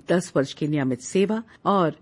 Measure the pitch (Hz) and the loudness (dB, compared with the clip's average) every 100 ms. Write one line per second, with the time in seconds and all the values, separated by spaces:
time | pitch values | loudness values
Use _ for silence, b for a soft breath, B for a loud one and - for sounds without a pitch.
0 | - 175 175 151 139 - 151 151 131 127 | 0 -2 0 -2 -2 -2 -2 0 -2 -4
1 | - 190 196 220 B B 170 196 160 - | -2 0 0 -2 B B 0 2 2 -2